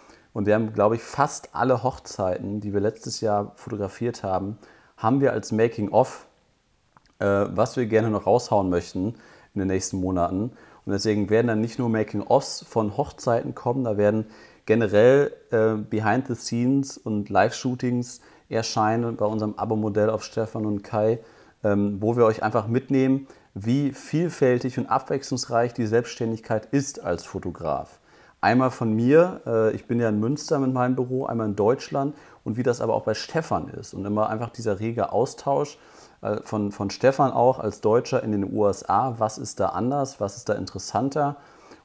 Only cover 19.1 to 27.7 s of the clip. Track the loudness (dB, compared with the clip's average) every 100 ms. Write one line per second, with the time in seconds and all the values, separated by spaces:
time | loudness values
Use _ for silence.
19.1 | -2 -2 0 -2 -2 -2 0 0 2 2
20.1 | 0 -4 -4 -4 -4 -2 -4 -4 0 2
21.1 | 0 -4 -20 -20 _ 0 2 2 0 0
22.1 | 4 4 4 0 0 0 -2 0 2 4
23.1 | 2 -2 -18 _ -8 0 0 0 -4 -4
24.1 | -2 -2 2 2 2 0 -4 -2 -2 -2
25.1 | -6 -4 -6 -2 0 0 0 0 2 0
26.1 | -2 -4 -4 -2 -4 0 -2 -2 -6 -4
27.1 | -4 -6 -8 -8 -6 -4